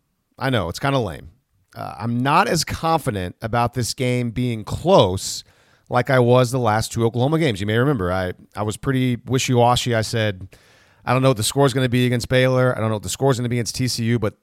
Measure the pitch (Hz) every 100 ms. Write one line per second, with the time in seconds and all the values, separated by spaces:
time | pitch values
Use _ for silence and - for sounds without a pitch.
0 | _ _ _ - 135 123 85 - 143 139
1 | 107 71 - - _ _ _ - - -
2 | 110 120 127 160 196 170 - - 165 165
3 | - 101 90 - 110 113 120 - 117 -
4 | 127 123 120 110 123 113 101 - 156 190
5 | 104 95 - - - _ _ _ - 123
6 | 127 131 120 123 123 127 117 107 113 117
7 | 113 120 127 160 160 98 101 110 131 139
8 | 90 92 92 90 - - 107 101 - 131
9 | 127 120 - 127 - 123 120 123 - 113
10 | 107 117 107 95 92 - _ _ _ _
11 | - 127 131 113 107 135 139 131 127 123
12 | 123 120 98 127 127 127 127 - 110 107
13 | 92 - 135 117 123 120 107 - 127 -
14 | 113 120 104 -